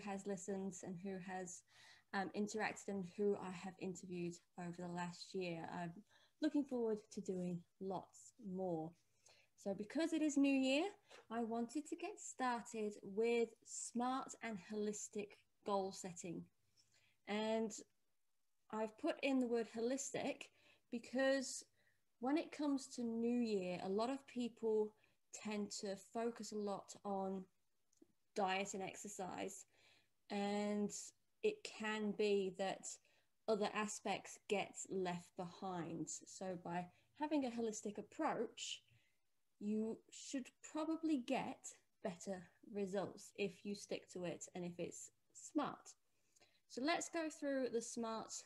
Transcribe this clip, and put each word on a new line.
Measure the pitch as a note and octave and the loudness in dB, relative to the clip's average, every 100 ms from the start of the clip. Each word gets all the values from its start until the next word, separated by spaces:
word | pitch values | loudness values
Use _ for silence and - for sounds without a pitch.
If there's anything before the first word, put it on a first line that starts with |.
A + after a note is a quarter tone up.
| G3+ | 0
has | G3 G3 | -4 -2
listened | G3 - G3 F#3+ F3 | -4 -2 -2 -2 -4
and | - F3+ | -6 -6
who | G3 F#3+ F3+ | -4 -6 -4
has, | F#3 F#3 - - - - - _ | -4 -6 -8 -14 -20 -20 -20 _
um, | G3+ F#3+ - | 0 0 0
interacted | G#3 G#3+ G#3+ - - | -2 2 0 0 -4
and | G3+ F3 - | -4 -4 2
who | G3+ G3+ | 4 4
I | F#3 | 0
have | F#3 F#3+ F3 | -6 -8 -6
interviewed | F#3+ F3 F#3 F3 F3 E3+ _ - | -6 -6 -6 -2 -2 -4 _ -8
over | F3 F3 | -8 -6
the | F3+ | -4
last | F3 F3 F3 - | -2 -4 -4 -6
year. | F#3+ F#3 E3 E3 | -2 0 -2 -4
I'm | F3 F3 E3+ - - - _ | -2 -2 -4 -16 -20 -20 _
looking | D4+ D4 C#4 | 4 4 2
forward | B3 A3+ G#3+ - | 2 2 2 -2
to | - | -8
doing | G3+ F#3 F3+ F3 - _ | -2 0 0 -2 -6 _
lots | F#3+ F#3 - - - - G#3+ | -2 -2 -4 -18 -20 -14 -6
more. | F#3 F#3 E3 D#3+ F3 _ _ - - _ _ | -2 0 0 -2 -8 _ _ -20 -20 _ _
So | - | -4
because | G3 G#3 - D#4+ | -4 -2 0 2
it | D#4+ | 4
is | D4+ C#4 | 4 6
New | C#4 | 6
Year, | C4+ C4 C4+ F#4+ - _ - - | 8 6 6 4 -2 _ -20 -6
I | A3+ | -2
wanted | A3+ A3+ A#3 D4+ D4 | 0 0 0 -2 -4
to | F4 | -6
get | F4 G#4+ | -6 -6
started | - - B3+ A#3+ G#3+ A3+ G#3+ G#3 | -10 -2 0 0 -2 -2 -2 -4
with | - G3 A#3 A#3 A3+ - - | -6 2 4 6 4 0 -12
smart | - - A#3 B3 C4 - - | -8 -4 0 2 0 -2 -6
and | A3+ G#3+ F3 | -6 -6 -4
holistic | G#3+ G#3 G#3 - G#3 G3+ - _ _ - | -2 0 -2 -6 -6 -6 -8 _ _ 2
goal | G3+ F#3+ | 2 2
setting. | G3 F#3+ F3 F3+ E3 F3 _ _ _ _ _ _ _ - | -4 -8 -8 -6 -6 -8 _ _ _ _ _ _ _ -4
And | G#3 A3 A3 A3 - - _ _ _ _ _ _ _ _ | 0 2 2 2 -4 -12 _ _ _ _ _ _ _ _
I've | G#3+ A3 - | -2 -2 0
put | D4+ - | -2 2
in | C#4+ C4+ | 4 4
the | B3 | 4
word | A#3 A3 A3+ | 4 2 0
holistic | A#3 C4 - - B3 - - _ - - _ | 0 0 -2 -2 -2 -2 -8 _ -20 -20 _
because | A#3+ A#3 B3 C4+ C4+ B3+ - - _ _ _ _ _ | -8 -2 2 4 4 2 -6 -10 _ _ _ _ _
when | A#3+ D4 | 2 2
it | - | 0
comes | - D4 C#4 - | 0 2 2 0
to | - | -4
New | A#3+ A3+ A#3 A#3+ | 0 2 4 4
Year, | A#3 G#3 F3+ F3+ | 4 4 2 0
a | F#3+ | 2
lot | G3 A#3 | 2 2
of | C4+ - | 0 -4
people | - A#3+ A#3 A3+ A3 G#3+ - _ _ _ | -2 -2 0 2 4 4 0 _ _ _
tend | - G#3+ G#3+ G3+ - | -10 -4 -2 -2 -4
to | G#3 F#3+ - | -4 -6 -6
focus | A#3 A#3 A#3 G#3 | -2 0 -2 -4
a | G#3+ | -2
lot | G3+ G3 - - | 0 -2 -4 -8
on | G3+ G3 F#3+ F#3+ F#3 _ _ _ _ _ - _ _ - | -2 2 2 0 -6 _ _ _ _ _ -20 _ _ 2
diet | F#3+ F#3 G3 G3+ | 4 4 2 -2
and | |
exercise, | F#3+ - G#3 - F3+ F#3 G3 - - _ - - _ _ _ | -4 -6 -10 -6 -6 -2 -4 -6 -16 _ -20 -20 _ _ _
and | G3+ G3+ G#3 G#3 G#3 G3+ - - _ _ _ | 0 2 2 2 2 2 0 -8 _ _ _
it | G#3+ G#3+ | 2 2
can | - - G#3+ G#3+ G#3+ | -8 -4 -2 0 0
be | G3 G#3+ G3+ F#3+ F#3 | 4 6 6 4 2
that | F#3+ - - - _ _ _ _ - | 0 0 -6 -10 _ _ _ _ 2
other | A3 G#3 | 4 4
aspects | G3+ G#3+ - G#3+ F#3+ - - _ | 2 -2 -2 -2 -2 -2 -14 _
get | G3+ - - - | 2 2 -4 -4
left | F#3+ F3+ F3 F3 - | 0 0 0 -6 -8
behind. | F3 - F#3+ F3+ E3 E3 D3+ - - | -8 -4 -4 -2 -2 -4 -4 -6 -10
So | - F#3+ F3 | -8 -4 -4
by | F3 F3 F3 - _ - | -2 -4 -4 -10 _ -6
having | D4+ D#4 C4 | 2 2 2
a | |
holistic | A#3 A#3 G#3+ G#3+ G#3 | 0 -2 -2 -4 -6
approach, | G#3 - D4+ F#3+ A#3 - - - _ - _ _ _ _ _ _ | -8 -2 0 2 0 -4 -6 -6 _ -20 _ _ _ _ _ _
you | G#3 G#3+ A3 A3+ - | 0 0 0 -4 -10
should | - - C#4 B3+ _ - | -14 -6 -4 -6 _ -8
probably | D#4 D#4 D#4+ D#4+ D4+ A#3+ | -2 0 2 4 2 4
get | B3 F#3+ C4+ - - _ _ | 0 0 -6 -12 -14 _ _
better | A3 F3 - F#3 F3 _ - | -6 -6 -6 -6 -8 _ -10
results | G3+ G3+ G3 F3 - - - | -2 0 0 -2 -6 -14 -2
if | G3+ - | -2 -2
you | G3+ | -6
stick | G3+ - F#3+ - | -6 -4 -6 -6
to | - F3 | -4 -4
it | - - | -4 -8
and | F3+ F3 | -6 -6
if | F3 | -4
it's | E3+ - - _ _ | -6 -6 -14 _ _
smart. | - - - C4 - - - _ _ _ _ - _ _ | -18 -4 0 0 -2 -12 -20 _ _ _ _ -20 _ _
So | - | -2
let's | C4+ E4+ - | 2 2 0
go | E4+ D#4+ | -2 -2
through | - C#4+ C4+ B3+ | -2 0 2 2
the | A3+ | 0
smart | A3+ - A#3 A3 - - | -2 -4 -2 -2 -6 -10